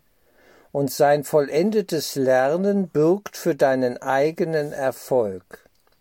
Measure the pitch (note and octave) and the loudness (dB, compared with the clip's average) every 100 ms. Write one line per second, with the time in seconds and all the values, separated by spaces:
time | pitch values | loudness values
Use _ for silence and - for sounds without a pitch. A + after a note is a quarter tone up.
0 | _ _ _ _ _ _ _ D3 C#3 - | _ _ _ _ _ _ _ -4 -4 2
1 | C#3+ D3 C3+ D#3 C#3 C#3+ G3 G#3+ G3 D#3+ | 2 2 2 0 2 0 0 0 -2 -4
2 | - C#3+ C3 C3 C3 E3+ G3 G3+ F#3 D3 | -4 -2 2 2 2 0 0 0 -2 0
3 | D#3 G3 - - F3 D3 C#3+ C3 B2+ B2 | 2 2 -4 -6 -4 2 2 2 0 -2
4 | C3+ C3+ D3+ D#3+ E3 D#3+ D3 D#3 C3 - | -2 0 0 0 -2 -2 -4 -4 -4 -4
5 | - C3 G#2+ F#2+ - - _ _ _ _ | -2 0 0 -4 -14 -20 _ _ _ _